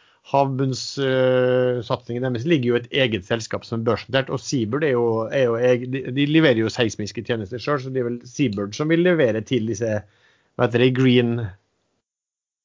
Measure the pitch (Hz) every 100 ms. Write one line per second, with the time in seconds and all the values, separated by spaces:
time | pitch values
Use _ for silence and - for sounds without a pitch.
0 | _ _ - 139 135 131 135 127 - -
1 | 135 131 127 127 127 127 127 123 113 123
2 | - 120 131 117 151 151 120 117 120 143
3 | 127 104 - 113 - 98 - 113 117 104
4 | - 135 131 139 - 139 107 143 156 120
5 | 117 110 113 139 120 113 127 123 127 135
6 | 127 135 143 160 156 110 110 - 113 -
7 | 104 - 107 117 92 117 147 143 131 131
8 | 120 120 123 - 131 101 101 107 151 165
9 | 180 160 123 110 - 123 110 104 113 104
10 | - _ _ _ _ - 120 117 131 127
11 | 131 123 117 117 104 - _ _ _ _
12 | _ _ _ _ _ _